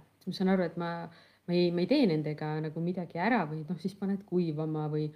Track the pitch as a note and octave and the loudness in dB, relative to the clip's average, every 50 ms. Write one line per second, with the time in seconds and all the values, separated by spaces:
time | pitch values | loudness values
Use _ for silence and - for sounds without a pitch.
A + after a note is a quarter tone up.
0 | - _ _ _ _ F#3+ E3+ - F#3+ F#3 G3 F#3+ F3 D#3+ - E3+ F3 E3+ E3+ E3+ | -14 _ _ _ _ -8 -2 0 2 4 4 4 2 0 -2 -4 -6 -6 -6 -8
1 | E3+ E3+ - - - - _ _ _ - F3 F3+ F3+ F3 F3 F3 F3+ F3+ C4+ D#4 | -10 -12 -16 -20 -20 -20 _ _ _ 0 2 4 4 4 4 2 2 4 4 6
2 | C4 F#3+ D#3 D#3 D3 D3+ D3+ D3 D#3 D3+ D3+ D#3 D#3 D#3 D#3 E3+ E3 F3 F#3 F#3 | 6 4 4 2 0 -2 -4 -4 -4 -4 -2 -2 -4 -4 -4 -2 -2 -2 -2 -4
3 | F3 D#3+ - E3 F3+ A3+ B3+ A3 E3 D3 D#3 D#3 D#3 D#3 F3+ D3+ - F#3+ - - | -6 -6 -4 -2 0 2 2 2 0 -2 -4 -6 -6 -6 -6 -6 -6 -6 -6 -4
4 | G3 F#3+ G3+ F#3+ G3 - F3 F3+ F3 E3 D3 D3+ D#3+ D#3 D#3 D#3 D3+ D3+ D3+ D3+ | -4 -4 -4 -4 -4 -2 0 0 0 0 -2 -2 -2 -2 -2 -2 -2 -2 -2 -2
5 | D#3 D3+ D3+ | -2 -4 -6